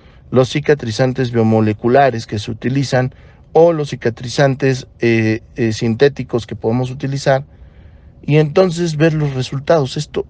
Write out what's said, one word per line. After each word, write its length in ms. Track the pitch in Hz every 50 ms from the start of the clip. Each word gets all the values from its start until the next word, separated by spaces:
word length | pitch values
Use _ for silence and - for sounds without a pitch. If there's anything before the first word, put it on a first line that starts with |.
| - - - - - -
los 200 | - 120 131 -
cicatrizantes 800 | - 151 143 - 147 143 - 117 107 - 131 127 123 135 131 120
biomoleculares 960 | 123 117 113 110 110 110 110 107 107 107 - 117 120 135 143 135 117 117 113
que 120 | - - 107
se 120 | - -
utilizan 640 | 117 110 - 123 131 139 135 120 - 127 127 135 - - - - - - - - -
o 220 | 160 165 170 170
los 160 | 156 147 143
cicatrizantes, 1000 | - 123 - 123 113 - 127 123 - - 147 139 135 127 - 135 131 127 - - - -
eh, 400 | - 117 117 113 110 110 110 113 - - -
eh, 160 | - 123 113 110
sintéticos 760 | - 120 117 113 113 143 147 139 - 127 - - 120 113
que 100 | - -
podemos 340 | 107 - 110 117 127 127 127
utilizar, 540 | 131 139 - 143 139 139 - 147 135 135 143 - - - - - - - - - - - - - - - -
y 160 | - 143 151
entonces 580 | 156 151 147 185 190 185 160 170 175 170 156
ver 160 | 147 156 165 156
los 220 | 156 151 143 135
resultados. 640 | 131 123 - - 139 131 - 170 165 139 123 - 151
Esto, 260 | 147 - - - - -